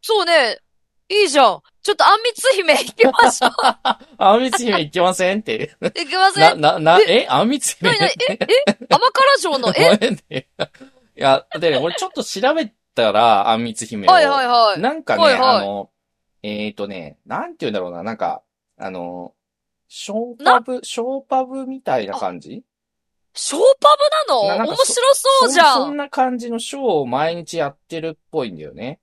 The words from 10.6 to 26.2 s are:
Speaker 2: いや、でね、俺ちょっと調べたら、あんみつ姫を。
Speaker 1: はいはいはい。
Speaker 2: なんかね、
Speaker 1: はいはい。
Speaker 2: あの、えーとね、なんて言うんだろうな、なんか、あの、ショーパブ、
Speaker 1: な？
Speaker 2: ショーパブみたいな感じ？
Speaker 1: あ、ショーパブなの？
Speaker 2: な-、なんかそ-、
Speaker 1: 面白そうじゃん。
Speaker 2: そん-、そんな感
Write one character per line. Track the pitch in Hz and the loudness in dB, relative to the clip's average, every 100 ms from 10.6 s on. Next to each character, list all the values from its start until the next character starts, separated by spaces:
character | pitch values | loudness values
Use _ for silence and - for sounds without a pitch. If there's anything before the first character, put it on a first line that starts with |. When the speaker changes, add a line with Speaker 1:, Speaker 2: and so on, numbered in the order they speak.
| - _ 262 _ _ _ | -10 _ -20 _ _ _
Speaker 2:
い | |
や、 | - 135 - - | 2 2 0 -4
で | 165 | -2
ね、 | 135 | 0
俺 | 156 | -2
ち | - | -6
ょ | 381 | -8
っ | |
と | 302 | -8
調 | - - 240 | -8 -2 0
べ | 320 240 _ _ | 0 -4 _ _
た | - 117 | -2 0
ら、 | 107 117 104 104 | 4 4 4 2
あ | 113 | -2
ん | |
み | 117 | -4
つ | 110 113 | -10 -12
姫 | 110 101 | -4 4
を。 | |
Speaker 1:
は | 359 | 4
い | 294 | 4
は | 277 | 0
い | 247 | 0
は | 240 226 185 | 2 2 0
い。 | |
Speaker 2:
な | 220 | -4
ん | 311 | -4
か | - - | -4 2
ね、 | |
Speaker 1:
は | 320 | 2
い | |
は | 247 | 4
い。 | 262 233 | 2 2
Speaker 2:
あ | |
の、 | 101 - - _ _ _ _ _ | 0 -8 -10 _ _ _ _ _
え | 104 104 104 | -12 -8 -8
ー | |
と | 101 101 | -8 -12
ね、 | 95 78 73 _ | -10 -16 -20 _
な | 143 330 | -10 -10
ん | |
て | 330 135 | -8 -6
言 | |
う | |
ん | |
だ | 104 | -6
ろ | 90 | -8
う | |
な、 | 87 | -10
な | 98 | -10
ん | 110 | -6
か、 | 87 76 _ _ _ _ | -6 -6 _ _ _ _
あ | 98 | -14
の、 | 92 87 90 87 _ _ _ _ _ _ | -12 -12 -14 -16 _ _ _ _ _ _
シ | - - | -20 -10
ョ | 226 240 233 | -10 -10 -4
ー | |
パ | 302 247 | 2 2
ブ、 | 233 254 | 2 -10
Speaker 1:
な？ | |
Speaker 2:
シ | - - | -8 -8
ョ | 233 269 | -6 -8
ー | |
パ | 269 262 | -4 -4
ブ | 262 269 262 | -4 -8 -12
み | 262 | -10
た | - 131 | -4 -4
い | 101 | -4
な | 98 | -6
感 | 98 87 | -8 -8
じ？ | 76 113 | -16 -20
Speaker 1:
あ、 | _ _ _ _ _ _ _ - | _ _ _ _ _ _ _ -12
シ | - | -8
ョ | 285 | 2
ー | 480 539 | 2 4
パ | 571 587 587 622 539 | 4 4 2 0 -2
ブ | |
な | - | 0
の？ | 202 | 0
Speaker 2:
な-、 | 180 | -2
な | |
ん | 262 | -4
か | 440 | -2
そ-、 | |
Speaker 1:
面 | 523 | -2
白 | - 494 | 0 2
そ | 554 523 539 480 | 2 2 2 2
う | |
じ | 311 | 4
ゃ | |
ん。 | 320 | 4
Speaker 2:
そ | 262 | 4
ん-、 | 277 | -2
そ | |
ん | 294 | -6
な | 285 | -10
感 | - | -2